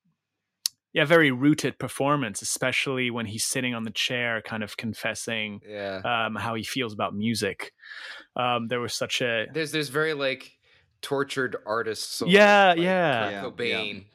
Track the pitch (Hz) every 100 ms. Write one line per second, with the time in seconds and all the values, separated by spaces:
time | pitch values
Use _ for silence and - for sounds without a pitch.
0 | _ _ _ _ _ _ - - _ 165
1 | 147 165 147 123 143 147 135 - 127 -
2 | 139 147 117 98 - - 127 - 143 131
3 | 123 117 113 110 - 135 123 117 110 -
4 | - 123 120 113 - 110 104 - 113 101
5 | 113 104 - 113 107 101 104 104 98 95
6 | 120 117 110 107 113 113 104 135 117 107
7 | 98 101 110 104 98 - - - - -
8 | - - - - 123 120 113 123 120 -
9 | 120 - 123 113 107 143 151 156 139 143
10 | 156 143 135 127 - _ _ _ _ _
11 | - 139 139 139 123 - 104 113 110 104
12 | - - 175 196 208 202 190 170 180 185
13 | 165 117 104 101 110 - 120 110 104 101
14 | -